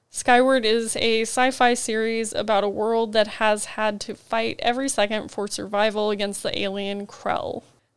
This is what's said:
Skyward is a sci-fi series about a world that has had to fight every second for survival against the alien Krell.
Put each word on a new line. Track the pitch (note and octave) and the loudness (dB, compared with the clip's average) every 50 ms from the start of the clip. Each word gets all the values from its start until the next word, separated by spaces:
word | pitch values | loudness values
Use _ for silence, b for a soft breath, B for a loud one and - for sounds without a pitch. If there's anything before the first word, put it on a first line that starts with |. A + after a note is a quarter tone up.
| _ _ | _ _
Skyward | - - - - B3 B3 B3+ C4 C4+ C4 A3 | -12 -6 4 6 6 6 8 6 4 4 4
is | G#3+ A3 A#3 A3+ A3 - | 2 2 2 0 -2 -4
a | - - A3+ A3+ A3+ A3+ | 0 0 2 2 2 0
sci-fi | A3 - B3+ B3+ C4 B3+ - B3+ A#3+ B3 | 0 0 2 2 2 4 4 4 4 4
series | A#3+ - - A3 A3 A3 A3+ A3+ A3+ A3+ G#3+ - | 2 -2 -4 -2 -2 -2 -2 -2 -2 -4 -4 -4
about | - G#3 A3 G#3+ G3 G3+ | -4 -2 2 2 2 2
a | G3+ | 0
world | G3 G#3+ G#3+ A3+ A3+ A3+ A3+ G#3+ G#3+ | 0 0 0 0 2 0 0 2 2
that | A3 G#3 | 2 2
has | G#3+ - - A3 G#3+ G#3+ G#3+ - | 2 0 0 2 2 2 0 -2
had | - - - G#3+ G#3+ G#3 G3+ - | -8 -6 -2 -2 -2 -2 -4 -8
to | - G#3 | -10 -12
fight | - - - A3+ A3+ A3+ A#3 - - - | -14 -8 -4 -4 -2 -2 -2 -4 -2 -2
every | A#3+ A#3+ B3+ C4+ C#4 | -2 -2 0 -2 -2
second | - - G#3 G#3 A3 G#3+ - G3+ | 0 0 0 0 0 -4 -6 -6
for | - A3+ G3+ G#3 | -6 -6 -6 -6
survival | - - G3 G3 G#3 G3+ G#3+ A3 G3+ G#3+ G#3 G#3+ | -6 -8 -8 -4 0 2 2 2 2 0 0 0
against | G#3 G3 G3+ G3+ F#3+ - - | 0 -2 -2 -4 -4 -6 -6
the | - - - | -4 -4 -2
alien | G3+ G3 G3 G3+ G3+ G3 G3+ G3+ G3+ | -4 -4 -4 -4 -4 -4 -6 -6 -8
Krell. | - - - - G3+ - - - - - A#3+ - _ _ _ _ _ _ | -12 -14 -10 -6 -4 -4 -2 -4 -6 -8 -8 -12 _ _ _ _ _ _